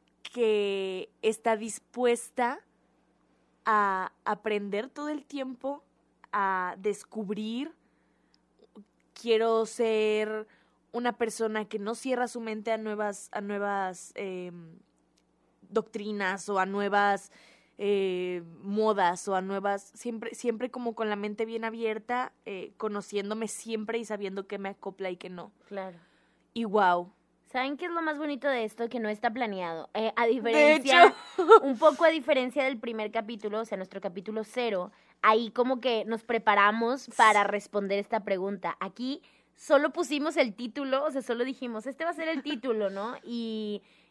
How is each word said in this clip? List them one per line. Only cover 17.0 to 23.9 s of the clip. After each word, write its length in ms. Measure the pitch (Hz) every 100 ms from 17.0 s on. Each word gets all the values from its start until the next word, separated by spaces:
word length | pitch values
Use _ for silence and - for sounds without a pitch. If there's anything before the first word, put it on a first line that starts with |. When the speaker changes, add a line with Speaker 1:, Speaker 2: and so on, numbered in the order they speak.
| 202 196 - - - _ _ -
Speaker 1:
eh, 640 | 196 202 190 180 180 175 165 165
modas 640 | 196 208 214 202 175 180 202
o 60 |
a 60 | 185
nuevas, 500 | 190 196 202 202 -
siempre, 400 | - 240 226 233
siempre 360 | 233 240 220 247
como 240 | 247 233
con 140 | 220 214
la 80 | 202
mente 280 | 208 208 226
bien 180 | 226
abierta, 680 | 226 226 226 214 214 247 254 -
eh, 280 | - 190 - -
conociéndome 720 | 214 202 - 202 196 220 220
siempre 500 | - 233 220 214